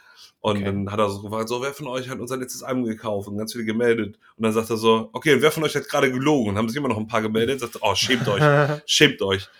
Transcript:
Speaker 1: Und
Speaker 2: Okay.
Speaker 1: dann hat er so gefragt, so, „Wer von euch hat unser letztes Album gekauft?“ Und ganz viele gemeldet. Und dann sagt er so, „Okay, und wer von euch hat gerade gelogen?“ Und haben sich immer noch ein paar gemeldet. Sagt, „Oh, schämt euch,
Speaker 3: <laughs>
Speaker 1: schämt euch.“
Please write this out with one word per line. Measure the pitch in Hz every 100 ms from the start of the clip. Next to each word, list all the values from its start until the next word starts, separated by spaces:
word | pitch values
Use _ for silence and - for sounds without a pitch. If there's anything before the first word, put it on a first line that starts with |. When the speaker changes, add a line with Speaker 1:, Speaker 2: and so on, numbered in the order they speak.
| _ - - _
Speaker 1:
Und | 110 101
Speaker 2:
Okay. | 98
Speaker 1:
dann | 101 98
hat | 104
er | 104
so | 101
gefragt, | 101 110 113
so, | 123
„Wer | 135
von | 139 143
euch | 127 127
hat | 131
unser | 120 131
letztes | 127 -
Album | 120 127 117
gekauft?“ | 110 113 101 101
Und | 101
ganz | 110
viele | 120 110
gemeldet. | 110 120 113 101 - _ -
Und |
dann | 110
sagt | 110 110
er | 113
so, | 113 113 110
„Okay, | 127 156
und | 127
wer | 151
von | 160
euch | 151 143
hat | -
gerade | 147 135
gelogen?“ | 127 143 147 104
Und | 98
haben | 113
sich | 135
immer | 139
noch | 107
ein | 110
paar | 117
gemeldet. | 110 110 120 135
Sagt, | 117 -
„Oh, | 107 95
schämt | - 127 123
euch, | 101
Speaker 3:
<laughs> | 151 143 143 151 -
Speaker 1:
schämt | - 151 -
euch.“ | 98 98 -